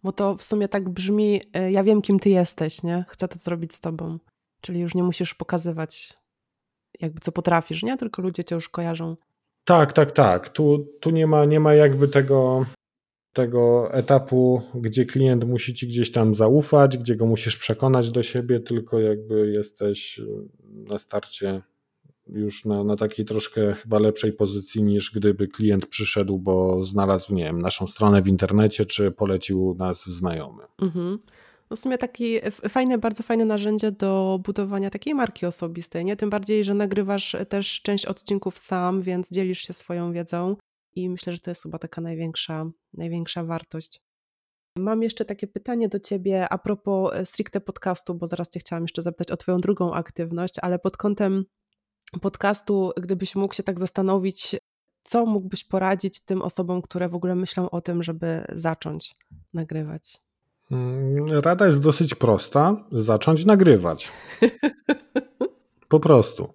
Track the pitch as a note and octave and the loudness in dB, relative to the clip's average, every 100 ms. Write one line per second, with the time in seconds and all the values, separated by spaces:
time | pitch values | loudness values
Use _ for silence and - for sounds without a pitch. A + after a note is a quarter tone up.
0 | F#3+ - G3+ G3 - G#3+ G3+ G3+ F#3 F3+ | -6 -2 -2 0 -2 0 0 -2 -4 -6
1 | F#3 G#3 G#3 G3+ - F3 F#3 G3 G3 G#3+ | 0 2 2 0 -2 -4 0 2 4 4
2 | - G3 G3+ F#3+ F3 - D#3+ - E3+ F3 | 4 2 4 4 2 -2 -6 -4 -4 -4
3 | F3+ - F#3 E3+ - E3+ E3 - E3+ D#3+ | -6 -8 -8 -8 -8 -8 -8 -8 -8 -8
4 | E3 E3 _ _ _ _ - F3 F3 F3+ | -8 -10 _ _ _ _ -8 -4 -2 0
5 | F3+ E3+ F3 - - F3+ E3+ E3 D#3+ - | 0 -2 -6 -8 -4 -4 -4 -6 -8 -10
6 | - _ _ _ _ _ _ _ _ - | -12 _ _ _ _ _ _ _ _ -10
7 | E3 D#3+ - E3 F3 E3+ D#3+ D#3+ A3 C4 | -10 -6 -6 -2 2 0 0 -6 -6 -6
8 | A3+ - F#3 F3 F3 E3+ - - E3+ E3 | -8 -6 -6 -6 -6 -8 -8 -8 -6 -6
9 | E3 E3 _ _ _ _ - F3 C#3+ - | -8 -10 _ _ _ _ 4 6 6 6
10 | C#3+ - A#2+ F2+ - - D3+ D3 C#3+ - | 4 6 6 4 -2 0 4 4 0 -4
11 | E3 D#3+ D#3 D3+ D3 D#3 D3+ D3+ D3 C3+ | 0 2 4 6 6 6 8 8 8 6
12 | C#3+ C#3 C3+ C3+ C3 C3 C3 - _ _ | 4 4 4 4 4 2 0 -6 _ _
13 | _ _ _ - A#2+ B2 A#2+ A#2+ A#2 C3 | _ _ _ -2 2 4 6 4 4 0
14 | B2 C#3 C3+ B2+ B2+ B2+ A#2+ B2 A2+ A#2+ | 4 4 6 4 6 4 -2 -6 -2 0
15 | B2 C3+ C3 B2 A#2 A#2+ - A#2+ B2 A#2+ | 0 4 4 4 2 -2 -4 -8 -4 -2
16 | A2+ B2 A2 G#2+ A2 C#3+ D3 D3 C#3 C3 | 0 2 4 6 6 6 6 6 6 4
17 | A#2+ A2 A2+ A2+ A2+ - - A2 C3 C3 | -2 0 2 2 0 -4 -4 0 2 2
18 | A#2 A#2+ A2 B2+ A#2+ B2 A#2 A#2+ A#2 A2+ | 2 -2 -2 -4 0 -2 0 -6 -2 0
19 | A2 G#2+ G#2+ G#2+ G#2+ G#2 G#2 _ G#2 G2+ | 0 -2 -2 0 2 0 -4 _ -4 -4
20 | - - G#2+ G#2 G#2 _ G#2 G#2+ G#2+ G#2 | -8 -12 -12 -12 -14 _ _ -20 -10 -10
21 | - G#2 - - G2 F#2+ - _ _ _ | -6 -8 -8 -8 -6 -6 -10 _ _ _
22 | _ _ - G2+ G#2+ G2+ G#2+ G2+ G#2 G#2 | _ _ -12 -6 -6 -6 -4 -2 0 0
23 | G#2+ - G#2+ A2 - - G#2 G2+ A2 A2 | -2 -4 -4 -4 -4 -2 -2 -2 -2 2
24 | G#2+ G#2+ A2 G#2+ G2+ G2+ G2 A2+ G#2+ G2+ | 2 2 -4 0 -2 -2 -6 0 2 2
25 | F#2+ G#2+ G#2 G2 G2 - G#2+ G2 - - | 0 0 2 2 -2 0 2 2 0 -6
26 | G#2+ - G2 G2 F#2+ F#2 F#2 F#2 F#2+ G2 | -4 -2 0 -2 2 2 2 0 0 0
27 | G2 F#2+ - G2 D#2+ E2+ F2 - F#2 - | 2 0 0 -2 -2 -2 -2 -4 -6 2
28 | G#2 G2+ F#2+ F#2+ F#2+ G2+ G#2+ - G#2 - | 6 6 6 2 2 4 4 2 -4 0
29 | G2+ - G2+ F#2+ - F#2+ F#2+ F2 F#2 F2+ | -2 0 -2 -2 -2 0 0 -2 -4 -6
30 | F#2+ F2 F#2 E3 - - - - F#3+ E3+ | -10 -6 -4 -4 -10 -18 -20 -6 -4 -4
31 | F3 G#3 _ _ _ _ _ A3+ C4 B3+ | -6 -8 _ _ _ _ _ -8 -4 -4
32 | B3 A#3+ A#3 A3+ - - G#3 C4 B3+ A#3+ | -6 -6 -4 -2 -4 -8 -4 0 0 0
33 | A#3 G#3+ - A3+ A3+ G#3 G#3 G#3+ G#3+ G3+ | -2 -6 -4 0 0 0 -2 -2 -2 -2
34 | G3 F#3+ F#3+ F#3+ F#3 G3+ G3 G3 G3 G3+ | -2 0 0 -2 -4 -4 -4 -4 -6 -6
35 | - D4 A#3 - F3 F3 E3+ E3+ E3+ E3+ | -6 -2 -4 -4 -6 -6 -8 -8 -10 -6
36 | F3 G3+ G#3 G#3 G3 G#3+ G3 G3+ G#3 G3 | -4 -4 -2 -4 0 0 0 0 0 -2
37 | G3 G3+ - - G3+ G3+ G3 - - G3+ | -2 -4 -4 -8 -4 -4 -4 -6 -2 -2
38 | - G3 - G3 G3 - - F#3 F3+ F#3+ | -4 -8 -4 -4 -4 -10 -6 -2 0 -2
39 | F#3 F3+ F#3 F3+ F#3+ F#3 - F3 - F3 | -2 -4 -4 -4 -4 -6 -8 -12 -8 -6
40 | F3 E3+ E3+ F3 F3+ G3+ _ _ _ - | -4 -6 -6 -6 -4 -6 _ _ _ -8
41 | F3+ F3+ - F3 - F3 D#3+ E3 E3 - | -8 -6 -8 -10 -10 -12 -10 -12 -12 -10
42 | E3 E3 E3 D#3+ - D#3+ D#3+ - _ - | -10 -8 -8 -8 -8 -8 -8 -12 _ -12
43 | E3 E3+ E3 - E3 E3 - D#3+ - - | -8 -6 -8 -8 -6 -8 -10 -14 -14 -20
44 | _ _ _ _ _ _ _ - G3 A3+ | _ _ _ _ _ _ _ -6 -2 0
45 | A3+ - A3 G3+ G3+ - A3+ A#3+ A3 G3+ | -2 -4 -8 -8 -8 -10 -6 -2 -2 -4
46 | - G3 F#3+ F#3+ F3+ F#3 - G3+ - G3 | -6 -4 -2 -2 -2 -4 -4 -4 -2 0
47 | F#3+ - F#3 - G#3+ G3+ - - F#3+ F3+ | 0 -2 -6 -6 -6 -6 -8 -6 -4 -4
48 | - F3 E3+ F3 E3+ F3 - E3+ E3+ - | -6 -8 -6 -6 -8 -10 -8 -6 -6 -4
49 | E3+ E3 F3 F3 - F3+ F#3 G3 F3 E3 | -6 -6 -6 -6 -2 0 0 0 -2 -4
50 | E3 - E3 E3+ F3+ - F3+ F3+ G3 - | -8 -8 -8 -6 -6 -6 -4 -2 -4 -4
51 | G#3 G3+ G3+ G3 F#3+ _ _ _ _ _ | -4 0 0 0 -4 _ _ _ _ _
52 | - F3+ G3 - G3+ G#3 - G3+ F#3 - | -14 -8 -8 -2 -2 -2 0 0 0 -4
53 | F3+ F#3 F#3 G3 G3 - G3 F3+ F#3 - | -4 -4 -4 -2 -4 -4 -6 -4 -4 0
54 | F#3+ G3 F#3+ F#3 - - _ _ _ _ | 0 2 0 -4 -8 -8 _ _ _ _
55 | - A#3+ A#3 G#3 F#3 F#3 - F#3+ F#3+ F#3+ | -2 0 2 0 -2 -10 -4 -2 0 0
56 | G3 - - F#3+ F3+ - F3+ F3+ F3 F3+ | -4 -8 -6 -4 -2 -4 -2 -4 -6 -6
57 | F3+ F3 F3+ F3+ F#3 - F3+ F3 E3+ E3+ | -4 -4 -2 -2 -4 -4 -4 -4 -4 -4
58 | E3 E3 E3 E3 - - E3 D#3+ D#3+ D#3 | -4 -6 -4 -6 -8 -6 -4 -4 -8 -10
59 | - _ _ - _ E3+ D#3+ D#3 D3+ D#3 | -12 _ _ -20 _ -8 -6 -8 -8 -12
60 | - - _ _ _ _ _ B2+ B2+ B2+ | -16 -20 _ _ _ _ _ -4 -4 -4
61 | C3+ C#3+ D3+ D3+ D3+ F3+ G3+ C#3+ D3+ C#3 | -2 0 2 2 2 4 4 6 4 2
62 | D#3+ - A#2 G#2 - C#3+ D#3+ G#3 - A#2+ | 0 2 2 2 2 2 4 2 -2 -4
63 | A2 G#2+ D#3 D#3+ F3+ G#3 F3+ A2 F2 D2+ | 2 2 4 4 6 8 8 8 4 -4
64 | - - - - A#3 - D4 - - D4 | -10 -14 -20 2 2 2 -4 -2 -4 -4
65 | _ - - _ B3+ _ _ _ _ D#3 | _ -6 -6 _ -8 _ _ _ _ 2
66 | D3 C#3 - - F2+ | 8 8 6 -2 -12